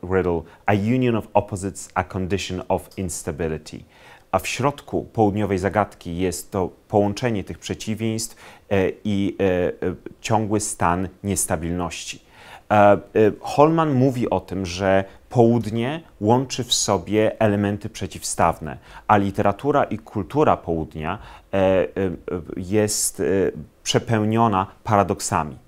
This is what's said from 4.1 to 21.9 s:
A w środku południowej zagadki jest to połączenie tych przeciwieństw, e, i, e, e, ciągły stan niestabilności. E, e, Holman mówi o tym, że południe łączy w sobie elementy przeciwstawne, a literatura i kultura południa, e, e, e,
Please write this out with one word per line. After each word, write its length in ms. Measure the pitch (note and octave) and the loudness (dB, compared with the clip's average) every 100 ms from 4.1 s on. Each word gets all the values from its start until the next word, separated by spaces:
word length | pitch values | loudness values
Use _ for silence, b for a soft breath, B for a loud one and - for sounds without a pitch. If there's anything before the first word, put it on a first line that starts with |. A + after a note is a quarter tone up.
| B _ | B _
A 60 | F#2+ | -4
w 80 | - | -2
środku 580 | - C3+ - - E2+ | -2 -2 -2 -6 -6
południowej 540 | - - G#2+ G#2 G2 F#2+ | -2 2 2 2 -2 0
zagadki 600 | F#2+ G#2 G2 - F2 E2+ | 0 0 -2 -6 -10 -4
jest 320 | F#2 - - | -2 -4 -6
to 200 | G2+ F2+ - - | -4 -4 -6 -2
połączenie 560 | G#2+ G2+ G2 B2+ G#2 | 0 2 0 -2 -4
tych 140 | E2+ E2+ | -6 -10
przeciwieństw, 800 | - F#2+ - G#2 A2+ A2 - B B B - | -10 -8 -6 -4 -4 -4 -8 B B B -2
e, 200 | G2 F#2 - | 0 0 -2
i, 320 | G#2+ G2 G2 - | -2 0 -2 0
e, 40 | |
e, 500 | F#2+ F2+ F2 - F#2 - - - | 0 2 0 -2 -6 -6 -12 -10
ciągły 400 | - A2 G#2+ G#2 | -2 0 0 -2
stan 480 | - - F2 F2+ F#2 - | -2 -2 0 0 -4 -6
niestabilności. 960 | G2+ F#2 - E2+ E2 F2 E2+ - - - B B B B - | -4 -2 -2 -2 -4 -4 -6 -8 -12 -14 B B B B 2
E, 40 | |
e, 240 | G#2+ G2+ G2 - G#2 G#2+ - | 6 8 6 2 2 2 2
Holman 520 | - - D#3 E3 D#3 | 0 4 4 4 2
mówi 380 | B2+ C3+ B2 A2 | 2 2 2 0
o 100 | F#2 | -2
tym, 260 | - F#2 F#2 | -4 -6 -6
że 380 | F2+ G2 G2 F#2+ B - | 0 4 4 2 B 0
południe 760 | B2+ A#2 A#2 G#2+ A#2 B2 D#3+ - - | 4 6 4 0 -4 -4 -6 -12 -2
łączy 440 | G#2 B2 C3+ - | 2 2 2 -6
w 100 | - | -2
sobie 640 | - - G2 F2 G#2 G#2+ - | -2 0 0 0 2 2 2
elementy 480 | A2 G2+ G2+ G#2 A2 | 2 2 0 -4 -8
przeciwstawne, 880 | - F#2 E2+ - - F2 - D#2 B1+ B B - | -10 -12 -10 -6 0 2 0 -8 -12 B B 2
a 80 | G#2 | 2
literatura 680 | G2 G2 G2+ G2 C#3 C#3+ | 2 0 0 0 0 0
i 140 | - G#2+ | 0 -6
kultura 580 | - G#2+ F2+ C#3+ C#3 F2 | -8 -8 -4 2 2 2
południa, 640 | - E2 D#2 D#2+ D#2 G#2 B B _ | 0 -6 -6 -8 -8 -8 B B _
e, 60 | G2 | 2
e, 260 | F#2+ F#2 | 4 4
e, 40 | - | 0